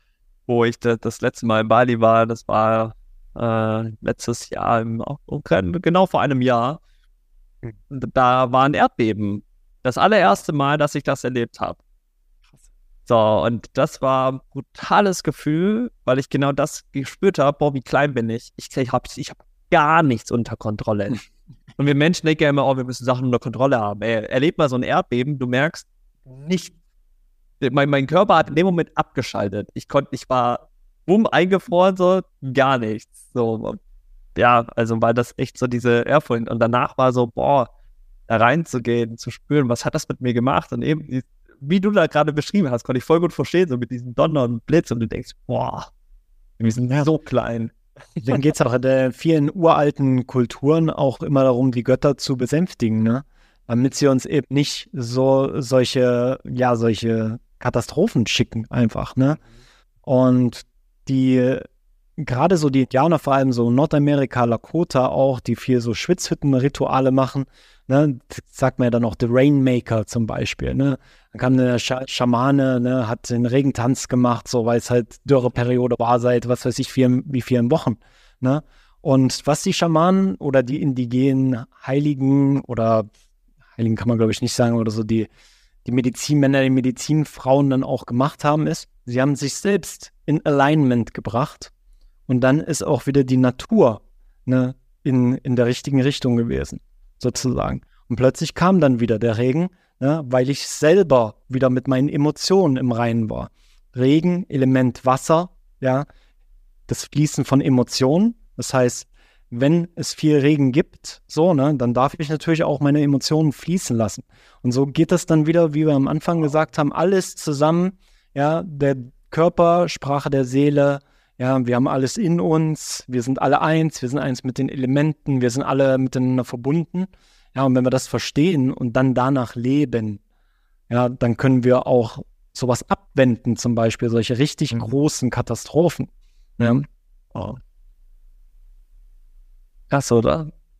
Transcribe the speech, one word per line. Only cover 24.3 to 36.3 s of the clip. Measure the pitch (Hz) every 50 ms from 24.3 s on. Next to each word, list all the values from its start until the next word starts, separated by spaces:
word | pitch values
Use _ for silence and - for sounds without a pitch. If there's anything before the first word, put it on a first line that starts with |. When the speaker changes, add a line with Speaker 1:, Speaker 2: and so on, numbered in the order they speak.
| - 131 135 170 - -
Speaker 1:
mal | 160 135
so | 127
ein | 123
Erdbeben, | - - 135 175 190 - - 120 127 151 147 131
du | 131
merkst | 123 123 127 143 165 - - - _ _ _ _ _ _ _ _
nicht, | 131 127 135 143 160 185 170 - - - _ _ _ _ _ _ _ _ _ _ _ _ _ _ _ _ _ 139 127
mein, | 127 143 143 143
mein | 143 139 135
Körper | 131 151 180 175 - 185
hat | 160 156 -
in | -
dem | 151 180
Moment | 190 180 170 156 - _
abgeschaltet. | - - - _ 139 127 - - 110 104 101 - 104 98 - _
Ich | 120 - -
konnt, | - 139 120 -
ich | - - - -
war | 131 127 120 120 120 - - _ _ _ _ _ _ _ _
bumm | - 185 214 226
eingefroren, | - - 147 175 185 190 180 - - 175 175 180 196 190
so, | 185 180 180 190 185 180 - _ _ - 131
gar | 127 135 131 135 135 123
nichts. | 113 110 107 113 - _ _ - - _
So, | _ 127 117 113 113 110 113 - - - - - - - _ - - - - - -
ja, | - 98 120 123 117 117 117 -
also | - 117 113 113 113
war | 117 113 117
das | 123 120 - - -
echt | 135 - - -
so | 131
diese | 123 123 120 120 120 120 120
Ehrfurcht. | 117 - 135 151 - -